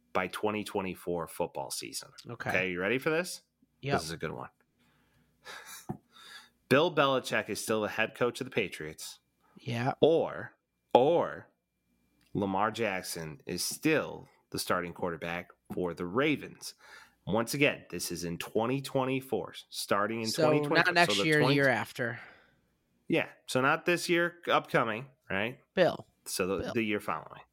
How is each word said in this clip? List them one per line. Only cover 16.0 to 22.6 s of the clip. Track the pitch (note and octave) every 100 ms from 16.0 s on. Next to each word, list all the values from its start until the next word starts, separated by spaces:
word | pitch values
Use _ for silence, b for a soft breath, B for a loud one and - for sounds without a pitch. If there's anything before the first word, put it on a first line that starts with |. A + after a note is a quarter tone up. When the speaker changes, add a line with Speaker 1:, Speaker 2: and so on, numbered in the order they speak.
| F2+
Speaker 1:
Ravens. | G#2+ D#3 B2 F2 - - B B B B B -
Once | G#2+ A#2
again, | C#3+ C#3+ D2+ -
this | F2 -
is | E2+
in | E2+ E2+
twenty | - G#2+ A#2 C3+
twenty-four, | C3+ C#3 B2+ C3+ B2+ G#2 - - -
starting | - - G2+ G#2 A2+
in | A2+
Speaker 2:
So | G#2+ D#3
Speaker 1:
twenty | D3+
twenty-four. | D3 E3
Speaker 2:
not | F3
next | F3 F3 G3+
Speaker 1:
So |
the | D#3+
Speaker 2:
year, | D3+
Speaker 1:
twenty | C#3 C#3+
Speaker 2:
the |
year | C#3
after. | A2+ A#2 - A#2 A#2 B B B B